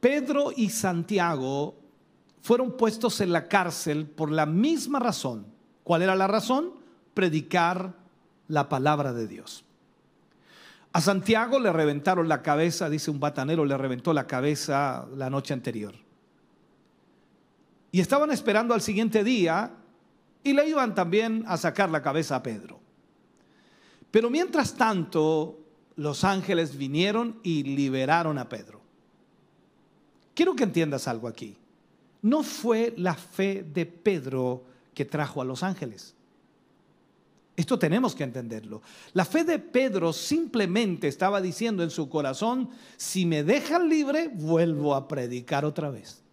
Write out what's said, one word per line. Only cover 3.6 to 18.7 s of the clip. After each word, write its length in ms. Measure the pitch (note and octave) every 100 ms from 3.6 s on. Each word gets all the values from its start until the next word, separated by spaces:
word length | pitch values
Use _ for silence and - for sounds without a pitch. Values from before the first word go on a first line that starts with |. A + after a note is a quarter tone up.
| F3+ C#3+ - D3+ D3+
por 260 | - D#3
la 140 | D#3 D3+
misma 540 | E3 C4 E4 B3 C#4
razón. 460 | A#3+ - C3+ A2+ G2 - _ _
¿Cuál 180 | - E3+
era 140 | F#3 F#3+
la 120 | F#3+
razón? 460 | G#3+ A3 C4 E4+ - - _ _
Predicar 840 | - F#3 D#3 - F3+ E3+ F3+ F#3 F3 - _ _ _ _
la 200 | D3+ C#3+
palabra 460 | C3+ C#3 D3+ C#3
de 140 | A#2+ A2
Dios. 360 | G2 - - _ _ _ _ _ _ _ _ _ - - - _
A 80 | E3
Santiago 600 | D#3+ G3 F#3+ A3 A#3 C4+
le 120 | A3+
reventaron 560 | E3 D3+ C#3+ C#3+ F#3 E3
la 140 | D3+
cabeza, 480 | - D3 E3+ E3 E3
dice 220 | D3+ D#3
un 80 | D3
batanero, 440 | D3 D3 C3+ E3
le 140 | D3 C#3
reventó 340 | C3+ B2+ B2+
la 160 | D3+ B2+
cabeza 800 | B2+ C#3 D3 - C#3+ C#3 B2+ B2 C3+
la 140 | C3
noche 240 | C#3 C3+
anterior. 400 | C3+ A#2+ A#2 G#2 - _ _ _ _ _ _ _ _ _ _ _ _ _ _ _ _ _ _ _
Y 100 | F3+
estaban 300 | F3+ C#4 D4+
esperando 420 | D4 A3+ G#3 A#3